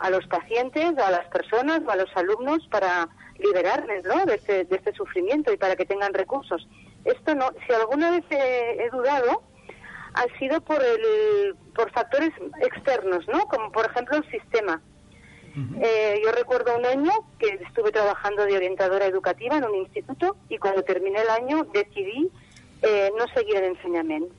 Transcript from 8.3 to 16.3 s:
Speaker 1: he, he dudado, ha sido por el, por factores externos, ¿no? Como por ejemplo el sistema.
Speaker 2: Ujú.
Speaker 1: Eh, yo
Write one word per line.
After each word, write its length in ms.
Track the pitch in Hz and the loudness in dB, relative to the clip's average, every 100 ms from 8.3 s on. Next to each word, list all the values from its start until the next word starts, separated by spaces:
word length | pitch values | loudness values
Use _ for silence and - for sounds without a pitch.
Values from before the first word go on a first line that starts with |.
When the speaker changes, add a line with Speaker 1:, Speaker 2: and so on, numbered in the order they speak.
Speaker 1:
he, 520 | 285 262 247 233 - | 0 2 2 0 -2
he 60 | 233 | -4
dudado, 520 | 254 247 285 240 427 - - - - - - - | 0 0 2 2 0 -4 -20 -20 -20 -20 -18 -6
ha 100 | - 247 - | -2 -2 -2
sido 220 | 269 311 | -2 -2
por 220 | - 302 | 0 2
el, 720 | 247 220 220 214 214 202 202 175 - | 2 2 2 2 2 2 0 -4 -8
por 160 | - - | -4 -2
factores 380 | 240 226 277 320 - 185 302 | -2 0 0 0 -2 -12 -2
externos, 680 | 254 - - 240 190 175 180 | -2 0 -2 0 0 -2 0
¿no? 180 | 294 427 | -2 0
Como 240 | 262 214 | -2 -2
por 160 | 220 220 | -2 0
ejemplo 300 | 247 247 302 | -2 -2 -4
el 120 | 294 | -2
sistema. 500 | 220 - 233 196 160 - - - - - - - 143 | -10 -2 0 0 -4 -8 -20 -20 -20 -20 -20 -14 -10
Speaker 2:
Ujú. 240 | 123 156 | -8 0
Speaker 1:
Eh, 360 | 226 220 214 208 | 2 4 2 2
yo 80 | 220 | 2